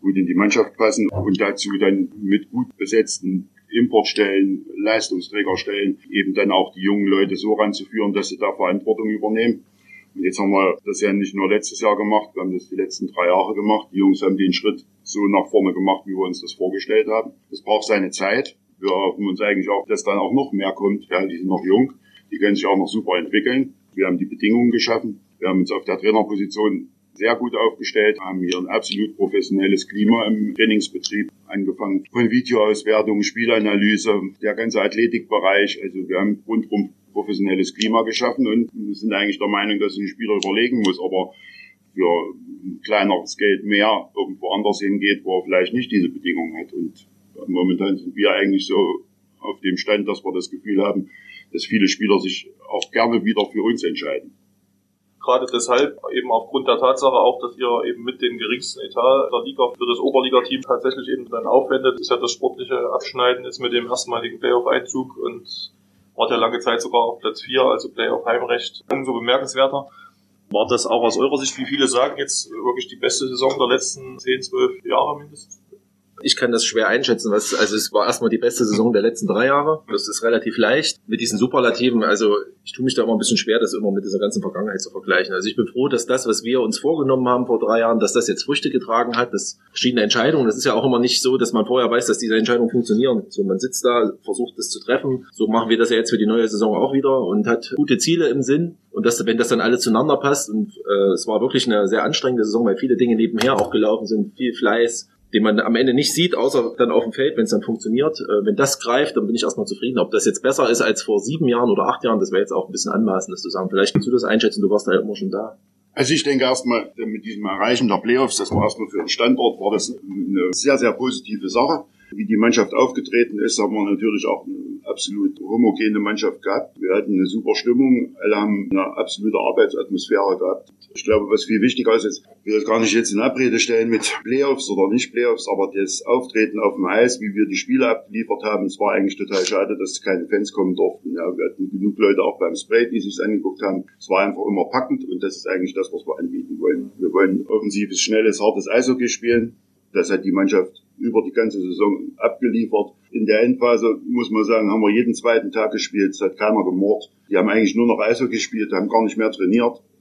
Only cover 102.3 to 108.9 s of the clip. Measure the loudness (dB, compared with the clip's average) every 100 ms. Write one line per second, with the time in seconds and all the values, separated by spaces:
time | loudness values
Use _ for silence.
102.3 | 0 0 2 2 0 0 2 4 4 2
103.3 | 2 2 2 0 2 2 0 0 -2 -2
104.3 | -2 -4 0 0 2 2 -2 -12 _ _
105.3 | 2 4 2 2 2 4 2 2 2 0
106.3 | 2 2 2 0 0 2 2 0 -2 0
107.3 | 0 0 0 -2 -6 -2 0 0 -2 -2
108.3 | 0 2 2 0 0 0